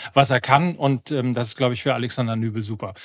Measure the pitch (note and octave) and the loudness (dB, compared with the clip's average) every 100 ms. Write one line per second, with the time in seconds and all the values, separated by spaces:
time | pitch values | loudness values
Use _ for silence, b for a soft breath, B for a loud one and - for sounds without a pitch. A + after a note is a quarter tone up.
0 | B C#3 C#3 B2+ - C#3 F3 E3 C#3 C3 | B 2 4 2 4 4 4 0 0 0
1 | - D3 B2+ A#2+ A2+ - B2+ A#2+ C#3+ A#2+ | -2 -2 0 -2 -4 -2 -2 0 -2 -2
2 | A#2+ - A#2 A2+ A2+ G#2+ G#2 G#2+ G2+ B | -2 -4 -2 -2 -2 -4 -6 -8 -10 B